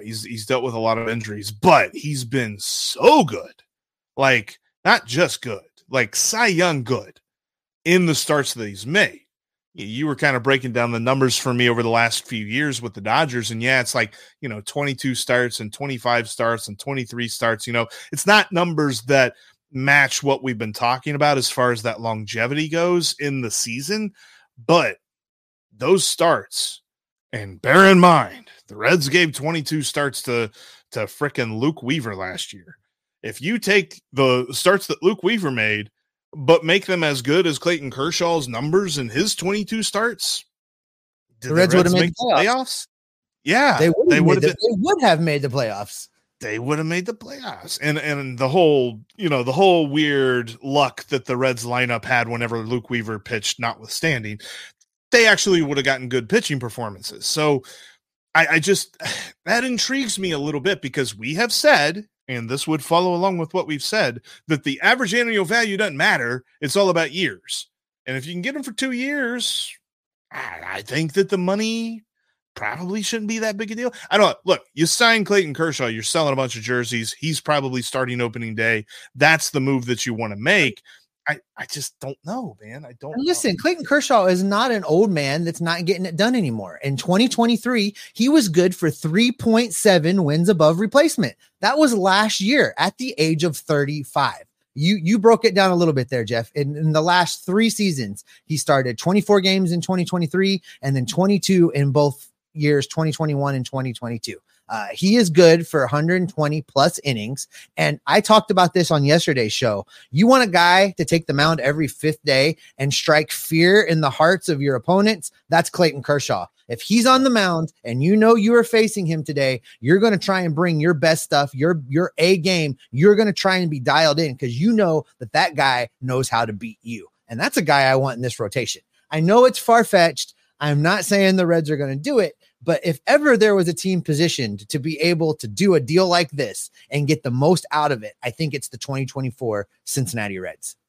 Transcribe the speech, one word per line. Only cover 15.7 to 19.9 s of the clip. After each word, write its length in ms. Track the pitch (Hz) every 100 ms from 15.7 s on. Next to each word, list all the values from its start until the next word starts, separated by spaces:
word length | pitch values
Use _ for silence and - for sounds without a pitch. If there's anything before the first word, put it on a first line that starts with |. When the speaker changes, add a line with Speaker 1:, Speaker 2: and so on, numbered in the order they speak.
Speaker 1:
twenty-five 560 | - 139 123 120 120 113
starts 400 | - 117 113 -
and 100 | 101
twenty-three 520 | - 135 120 120 117
starts. 380 | - 117 110 -
You 60 |
know, 140 | 120 113 - -
it's 160 | 147 190
not 240 | 208 185
numbers 520 | 165 175 156 147 117
that 320 | 120 139 123 - _ _ _
match 520 | 127 135